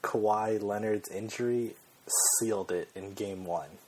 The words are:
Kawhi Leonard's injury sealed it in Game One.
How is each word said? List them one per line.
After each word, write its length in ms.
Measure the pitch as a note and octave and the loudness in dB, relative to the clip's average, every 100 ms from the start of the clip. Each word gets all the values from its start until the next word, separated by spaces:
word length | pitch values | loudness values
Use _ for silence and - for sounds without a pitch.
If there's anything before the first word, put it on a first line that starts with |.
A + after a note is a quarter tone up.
Kawhi 580 | - A#2 G#2 G#2+ A2 A2 | 0 2 4 4 4 2
Leonard's 480 | G2+ G#2 A2 G#2+ - | 0 0 0 0 -2
injury 640 | F#2+ A2+ - A#2+ A#2+ A2+ - - - - - - - | -8 -6 -2 0 2 0 -6 -20 -20 -2 2 4 4
sealed 320 | A2+ G2+ F2+ | 2 0 0
it 200 | F2+ - | -4 -4
in 200 | - G2 | -10 -10
Game 320 | G2 G2+ F#2+ F#2 | -6 -6 -4 -4
One. 340 | E2+ E2+ G2 | -4 -6 -16